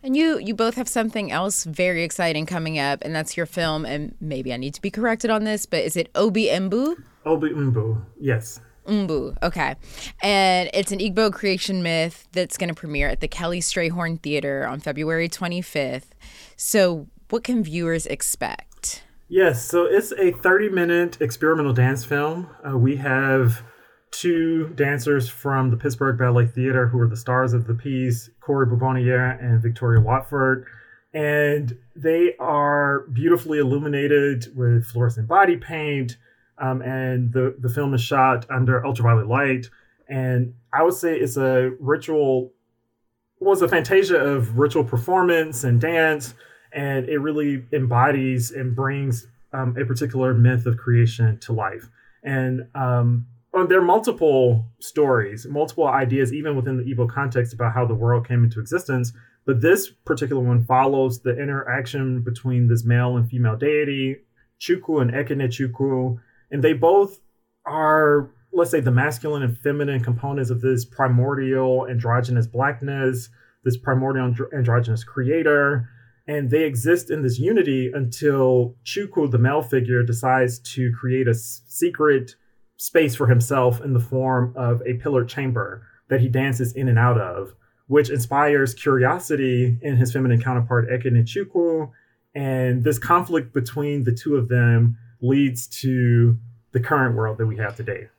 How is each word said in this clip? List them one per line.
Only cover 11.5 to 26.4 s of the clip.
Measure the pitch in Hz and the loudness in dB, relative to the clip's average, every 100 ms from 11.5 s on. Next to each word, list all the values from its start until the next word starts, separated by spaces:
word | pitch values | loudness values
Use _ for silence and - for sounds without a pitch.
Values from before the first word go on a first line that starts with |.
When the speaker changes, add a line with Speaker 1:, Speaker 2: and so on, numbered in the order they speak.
| 185 - 190 | -2 -2 -4
Speaker 1:
myth | 170 165 165 - _ | -2 -2 -2 -6 _
that's | 180 180 - | -6 -4 -4
gonna | 175 | -6
premiere | 156 156 147 143 | -6 -8 -2 -2
at | 127 | -2
the | 151 | -6
Kelly | - 170 180 | -6 -6 -4
Strayhorn | 160 190 170 170 170 165 | -4 -2 -2 -4 -6 -6
Theater | 147 147 139 139 131 | -4 -4 -4 -4 -6
on | 135 | -8
February | 151 143 156 165 165 | -8 -6 -4 -2 -4
twenty-fifth. | - 175 175 175 156 135 131 - _ - - - _ | -6 -6 -6 -6 -6 -6 -8 -12 _ -20 -20 -20 _
So | - 214 185 165 143 - - | -2 2 2 0 -10 -20 -6
what | 233 | -6
can | 226 247 | -2 -2
viewers | 160 165 170 165 - | -2 -4 -2 -4 -4
expect? | 139 - - 101 - - - - - - - _ | -6 -6 -4 -6 -8 -16 -12 -12 -12 -18 -20 _
Speaker 2:
Yes, | 175 185 120 - | 4 4 2 -2
so | 175 | 0
it's | 170 196 220 | 2 2 0
a | - 185 | 0 0
thirty-minute | 175 185 185 208 190 170 170 175 - | 2 2 2 2 0 2 2 0 -2
experimental | 147 - 156 160 147 | -4 0 0 2 2
dance | 123 127 135 - | 2 2 0 -4
film. | 147 151 170 175 - 143 | -2 -2 -4 -10 -14 -6
Uh, | 131 | 2
we | 123 139 | 2 2
have | 139 131 135 131 120 113 - - _ _ _ | -2 0 2 4 2 0 -8 -20 _ _ _
two | - 180 165 165 165 160 160 | -6 -2 0 0 0 -2 -2
dancers | 143 143 135 143 117 | 0 0 0 0 0
from | - 139 135 127 | -6 -2 0 2
the | 117 | 0
Pittsburgh | 147 123 135 120 | -2 0 -2 2
Ballet | 127 120 | 2 4